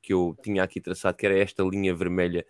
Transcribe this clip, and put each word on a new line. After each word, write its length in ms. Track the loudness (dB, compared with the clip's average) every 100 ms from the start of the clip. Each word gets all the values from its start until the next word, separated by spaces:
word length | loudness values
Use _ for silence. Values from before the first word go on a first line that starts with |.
que 100 | -2
eu 240 | 0 0 -2
tinha 200 | -4 -2
aqui 180 | -2 -4
traçado, 360 | -8 -4 -2 0
que 100 | 2
era 120 | 2
esta 240 | 2 0
linha 320 | -2 0 -2
vermelha 500 | 0 0 0 0 -2 -6